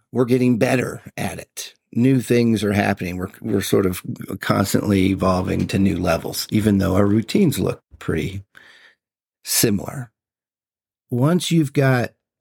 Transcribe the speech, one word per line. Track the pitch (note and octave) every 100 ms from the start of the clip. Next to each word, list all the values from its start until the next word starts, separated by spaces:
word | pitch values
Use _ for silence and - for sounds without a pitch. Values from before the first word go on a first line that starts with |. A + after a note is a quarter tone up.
| _
we're | A#2 B2
getting | B2+ B2+ A#2
better | B2 B2+ A2+ - - -
at | G2+ -
it. | - - - - _
New | A2+ B2+ C3
things | A2 A#2+ A#2 G#2+
are | G#2
happening. | G2+ G2+ G2+ F2+ F2+
We're, | F#2 -
we're | A2 G#2
sort | F#2+ A2 F#2
of | F#2 - - - G2+
constantly | - G#2 G2 G#2 - G2 F#2
evolving | F#2+ F#2+ F2+ F#2 F#2+ F#2
to | F#2+
new | G2 F2
levels, | F2+ E2 - - -
even | A2 G#2 G2
though | F2 F#2
our | G2+
routines | G#2+ G#2+ G#3+ F#3 G2
look | F#2+ - _ -
pretty | - E2 F#2 G2 - _ - - - _ _ _ _ _
similar. | - - A#2+ G2+ - C#3 B2 _ _ _ _ _ _ _ _ _ -
Once | A#2+ C#3+ F3 -
you've | E3+ C#3+
got | C#3+ C3+ B2+ A2+ _ _ -